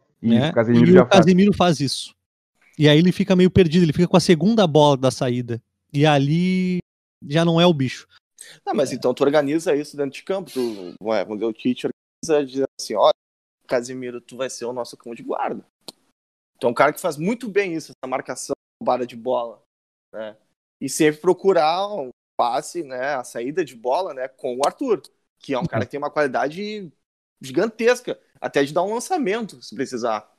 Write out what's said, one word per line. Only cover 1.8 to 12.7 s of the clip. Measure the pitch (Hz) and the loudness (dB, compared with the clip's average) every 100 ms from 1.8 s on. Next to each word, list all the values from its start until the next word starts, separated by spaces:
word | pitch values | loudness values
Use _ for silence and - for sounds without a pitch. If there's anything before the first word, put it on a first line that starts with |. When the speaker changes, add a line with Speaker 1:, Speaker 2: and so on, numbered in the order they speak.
| 139 - - _ _ _ _ _ _ - | -2 -6 -10 _ _ _ _ _ _ 2
Speaker 2:
E | 151 | 6
aí | 151 | 6
ele | 180 | 6
fica | 170 190 185 | 2 2 4
meio | 185 | 6
perdido, | - 175 170 | 6 4 4
ele | 170 | 2
fica | - 175 | 2 2
com | 185 | 4
a | |
segunda | - 165 175 226 180 | 4 4 4 2 4
bola | 147 147 135 | 6 6 4
da | 131 | 0
saída. | 120 131 123 117 113 - _ _ | 0 -2 -2 -4 -8 -12 _ _
E | 143 156 | 0 4
ali | 147 139 165 180 185 185 180 - _ _ _ - | 4 2 2 0 0 -2 -4 -8 _ _ _ -4
já | 147 170 | 0 2
não | 165 | 4
é | 175 | 4
o | |
bicho. | 156 127 - - _ _ _ - - - | 4 -2 -6 -16 _ _ _ -20 -14 -4
Speaker 3:
Não, | |
mas | 330 131 | -2 -2
Speaker 2:
É. | 131 | -2
Speaker 3:
então | 127 | -2
tu | 127 | 0
organiza | 139 151 139 156 156 139 | 2 2 2 -2 0 -2
isso | 147 143 | -4 -8
dentro | 143 | -10
de | - | -8
campo. | - 190 175 | -8 -8 -6
Tu, | 131 120 104 90 - | -6 -6 -6 -14 -10
ué, | 101 110 | -4 -2
vamos | 90 107 | -4 -4
ver | 110 | -6
o | |
Tite | 107 131 123 143 | -4 -4 -2 -6
organiza, | - _ _ - 151 135 | -10 _ _ -2 -2 -2
diz | 131 135 | -4 -6